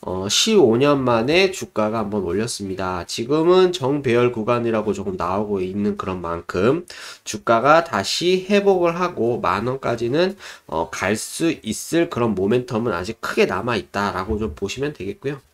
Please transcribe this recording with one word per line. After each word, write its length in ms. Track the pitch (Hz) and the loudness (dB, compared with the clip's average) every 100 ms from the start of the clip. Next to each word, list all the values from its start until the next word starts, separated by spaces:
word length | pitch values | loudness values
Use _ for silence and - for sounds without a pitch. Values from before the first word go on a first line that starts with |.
어, 280 | - 92 95 | -6 -4 -2
십오 480 | - - 214 135 113 | 0 4 6 8 6
년 260 | 143 143 | 4 4
만에 480 | 123 117 117 165 190 | 4 2 4 4 4
주가가 480 | 190 113 - 107 110 | 0 -8 -2 -2 0
한번 240 | 101 104 | -2 -2
올렸습니다. 800 | 90 92 117 - 101 92 95 90 | -2 -2 -2 -4 -8 -4 -4 -4
지금은 680 | 85 - 120 151 160 185 185 | -6 -6 -2 2 4 6 6
정배열 600 | 180 127 147 135 120 123 | 2 -2 0 2 2 2
구간이라고 640 | 120 110 120 117 110 107 | 0 0 0 2 0 0
조금 220 | 98 101 92 | -2 -2 -4
나오고 440 | 87 95 104 101 | -2 -2 -2 -2
있는 380 | 92 98 104 101 | -2 -2 -2 -2
그런 240 | - 92 | -4 -6
만큼 640 | 87 85 - 90 104 156 175 - - - | -4 -6 -4 0 2 2 -2 -16 -16 -16
주가가 600 | - 107 - 117 127 160 | -12 -10 0 2 4 2
다시 640 | 165 107 98 - 175 185 185 | 2 -4 -2 -2 0 0 2
회복을 500 | 208 196 196 175 170 | 2 4 2 2 0
하고 420 | 180 - 113 113 | -4 -2 -2 0
만 260 | 87 92 117 | 0 0 -2
원까지는, 680 | 131 127 117 120 143 185 202 - - _ | -4 -4 -2 -2 0 0 -2 -16 -20 _
어, 220 | 80 85 | -4 -4
갈 260 | - 98 110 | -2 -2 -2
수 380 | - - 165 - | -4 -2 -2 -2
있을 460 | 110 107 - 160 170 | -6 -8 -2 0 0
그런 260 | 117 120 | 0 0
모멘텀은 580 | 95 98 120 123 117 120 | 2 2 2 0 -4 -2
아직 280 | 87 92 113 | -2 -4 -8
크게 240 | - - | -6 0
남아있다라고 960 | 214 95 110 117 - 98 101 90 95 110 | 2 0 -2 -4 -4 -4 -2 -4 -4 -4
좀 160 | 107 | -4
보시면 400 | - 98 123 143 | -4 -6 -4 -6
되겠고요. 460 | 147 95 98 135 143 _ | -6 -10 -8 -8 -10 _